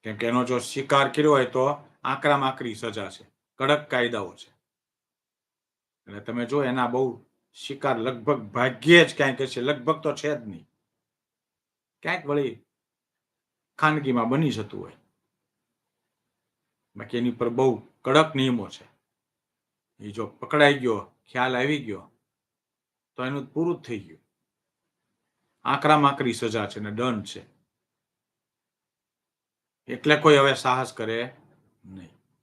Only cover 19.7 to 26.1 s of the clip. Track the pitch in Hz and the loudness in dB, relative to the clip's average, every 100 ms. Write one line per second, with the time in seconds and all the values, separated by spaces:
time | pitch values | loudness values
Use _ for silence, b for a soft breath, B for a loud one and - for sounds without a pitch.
19.7 | _ _ _ 104 104 107 - - 151 147 | _ _ _ -14 -8 -10 -10 -4 4 4
20.7 | 143 123 107 - _ _ 127 131 123 139 | 4 0 -2 -6 _ _ -4 -2 0 -2
21.7 | 151 113 95 - _ _ _ _ _ _ | -2 -6 -12 -14 _ _ _ _ _ _
22.7 | _ _ _ _ - 127 143 139 151 170 | _ _ _ _ -10 -6 -6 -6 -4 -2
23.7 | 170 - 110 82 80 _ _ _ _ _ | -4 -8 -10 -10 -20 _ _ _ _ _
24.7 | _ _ _ _ _ _ _ _ _ - | _ _ _ _ _ _ _ _ _ -2
25.7 | 139 147 151 139 | 2 6 6 6